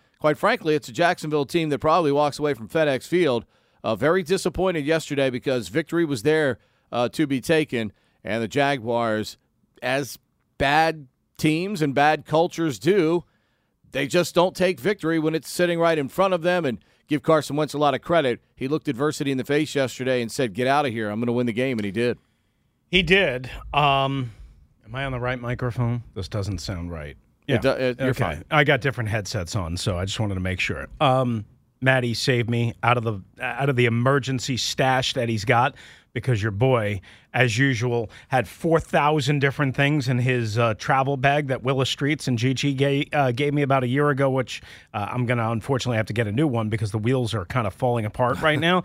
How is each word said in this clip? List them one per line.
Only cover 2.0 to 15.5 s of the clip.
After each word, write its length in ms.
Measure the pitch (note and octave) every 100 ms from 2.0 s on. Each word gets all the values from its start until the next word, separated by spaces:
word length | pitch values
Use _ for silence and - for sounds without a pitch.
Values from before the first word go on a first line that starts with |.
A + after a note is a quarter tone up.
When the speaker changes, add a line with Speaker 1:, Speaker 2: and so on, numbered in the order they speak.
| D3+
Speaker 1:
walks 260 | C#3+ D3 C#3
away 160 | D3
from 140 | A#2+ G#2+
FedEx 380 | D#3+ D3+ C3 -
Field, 380 | F3 D3+ A#2 - _ _ _
uh, 140 | A2+ G#2
very 260 | C#3+ F#3+
disappointed 640 | D3+ F#3 C#3 E3 F#3 E3 C#3+
yesterday 440 | D#3+ - C#3 C3+
because 380 | A#2+ C#3+ B2+ F2+
victory 360 | C3+ D3+ E3+
was 180 | D#3+ B2
there, 360 | D3 D#3 C#3+ A2 _ _ -
uh, 160 | A#2 A#2+
to 160 | - C#3+
be 140 | C3+
taken. 520 | - D#3+ D3+ A#2+ G#2+ _ _ _
And 180 | - A2+
the 60 | G#2+
Jaguars, 880 | C#3+ C#3 C#3 A2+ A#2 A#2 G#2+ G2+ - _ _ _ -
as 360 | B2 C3+ C3+ - _ _ _ -
bad 500 | C#3 D3+ D#3+ D#3+ C3+ _ _ -
teams 460 | D#3 D#3+ F#3+ F#3+
and 100 | D3
bad 320 | C3+ D3+ D3+
cultures 540 | - D#3 F3 - D#3+ A#2
do, 460 | D#3+ G#3 D#3+ F3 - _ _ _ _ _ _
they 160 | C3 C#3
just 280 | F3 E3
don't 220 | F3 F3+ B2+
take 240 | F#3 C#3+
victory 380 | D#3 G#3+ D#3 E3
when 160 | D#3
it's 160 | D#3+ -